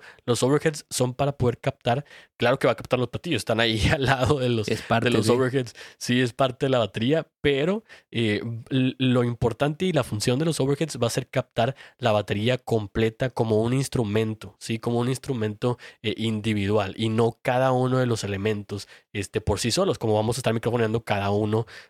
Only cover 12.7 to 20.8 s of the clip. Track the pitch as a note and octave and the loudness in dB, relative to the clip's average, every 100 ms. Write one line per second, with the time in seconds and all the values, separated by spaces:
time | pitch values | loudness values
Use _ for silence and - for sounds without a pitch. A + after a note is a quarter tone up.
12.7 | A2+ G2+ A2+ A2+ - C3 - A2+ G#2+ A#2 | -2 -2 0 -2 0 -6 -2 2 2 2
13.7 | C3 C3+ C3 G#2 G#2+ A2 G#2+ G2 - - | 0 -2 -2 0 0 -2 -6 -12 -16 -6
14.7 | A2+ A#2+ A#2+ A#2+ B2+ - B2 G#2+ G#2 B2 | -4 -2 -2 -2 -4 -4 -4 -4 -2 -4
15.7 | A#2+ - - G#2+ G2+ A2+ G#2+ A2 G#2 G2 | -4 -10 -8 -6 -2 -2 -2 -2 -2 2
16.7 | G#2+ F#2 - A2+ A2 A#2 - - B2 C3 | 0 0 -2 -2 2 0 0 -2 2 2
17.7 | B2+ B2+ B2+ B2 A2+ G2+ G2 G#2+ G#2 G2+ | 2 2 2 0 0 -2 -2 -2 -2 -6
18.7 | G2+ - - _ G#2+ F#2+ - - G2+ A#2 | -10 -12 -20 _ -8 -4 -4 -2 -2 0
19.7 | E3+ G3 A#2+ A2+ G#2+ G#2+ B2+ A#2+ A2+ A#2 | 0 0 0 0 2 2 0 -2 -2 -2
20.7 | A#2+ | 0